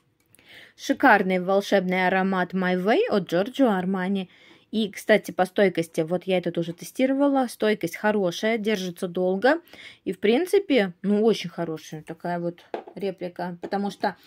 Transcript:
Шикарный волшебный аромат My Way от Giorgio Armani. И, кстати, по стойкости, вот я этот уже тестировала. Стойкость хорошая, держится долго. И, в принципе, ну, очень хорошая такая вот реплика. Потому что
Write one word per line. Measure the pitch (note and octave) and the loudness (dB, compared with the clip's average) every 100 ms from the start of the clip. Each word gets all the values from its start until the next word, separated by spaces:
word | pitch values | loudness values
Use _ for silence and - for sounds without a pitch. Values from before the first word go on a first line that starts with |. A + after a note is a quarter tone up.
| _ _ _ _ _ - - - | _ _ _ _ _ -20 -20 -14
Шикарный | - C4+ C#4 G3+ F#3 F#3 | -4 4 6 6 4 0
волшебный | F3+ G3 G3+ G3+ F3+ F#3 F3+ | 2 0 2 0 2 0 2
аромат | F#3+ F#3+ F#3+ F3+ | 2 0 0 -2
My | F#3 F3+ F3+ | -2 0 0
Way | F#3+ D#4 A#4+ | 2 2 2
от | G#3 E3+ | 0 0
Giorgio | E3+ G#3 C4 B3 F#3 | -2 -2 2 2 2
Armani. | F3+ F#3+ F#3 G3 F3+ _ - - - | -2 -2 -2 -2 -4 _ -20 -20 -8
И, | G#3+ G3 | -4 -4
кстати, | - - G3+ - | -6 2 2 2
по | F3+ | -2
стойкости, | F#3 - F#3+ E3 E3 - | -2 4 2 2 -4 -4
вот | D#3+ F3+ | -2 -2
я | F#3+ F3+ | 0 -2
этот | F3 E3+ | 0 -4
уже | E3 | -6
тестировала. | - F3 - C4 C4+ C#4+ C4+ B3 | -8 -12 -2 0 2 2 2 -2
Стойкость | - G#3+ G#3 E3 - | -2 0 0 -4 -2
хорошая, | G#3+ G#3 F3+ - A3 A#3 | 0 0 -2 -2 -2 -2
держится | G#3 G#3 F#3 E3+ F#3 | -2 -2 -4 -6 -6
долго. | F3+ F3+ G3 B3 E4 - - - - - | -2 -2 2 2 0 -4 -20 -20 -12 -8
И, | |
в | F3+ | -2
принципе, | G#3+ B3 F4+ G4+ G4 B3+ G3 - | 2 2 2 0 2 0 0 -4
ну, | F#3+ G#3 A3+ | 0 2 2
очень | G3 F3 | 0 -4
хорошая | - E3 D#3 - D#3 | -8 -8 -8 -12 -16
такая | E3 E3 F3 F3 | -14 -10 -6 -4
вот | E3+ E3+ - - - - | -4 -8 -12 -12 -12 -8
реплика. | G3 F#3 F3+ - F3+ F3 | -8 -6 -12 -8 -10 -10
Потому | - G3+ G3+ | -6 -4 -4
что | - G#3 - | -4 -6 -6